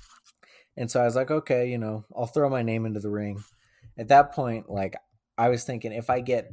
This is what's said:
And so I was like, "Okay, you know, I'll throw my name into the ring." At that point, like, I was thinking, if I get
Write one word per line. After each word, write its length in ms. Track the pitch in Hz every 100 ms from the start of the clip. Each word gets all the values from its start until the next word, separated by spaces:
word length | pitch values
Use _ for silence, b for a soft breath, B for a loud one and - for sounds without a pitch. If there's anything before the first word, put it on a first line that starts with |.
| - - _ _ b b b -
And 140 | 117
so 100 | 127
I 40 | 120
was 100 | 120
like, 160 | 131
"Okay, 380 | 156 - 127 123
you 60 | 120
know, 280 | 110 110 - -
I'll 120 | 117
throw 220 | 151 143
my 140 | 131
name 220 | 113 113 113
into 140 | 107
the 100 | 104
ring." 320 | 104 104 101 - b b b b -
At 120 | 110
that 240 | 139 143
point, 360 | - 127 113 -
like, 260 | 98 95 - _ _ _ -
I 120 | 120
was 140 | 120 -
thinking, 260 | 120 113
if 160 | 110 117
I 120 | 127
get 300 | 123 120 -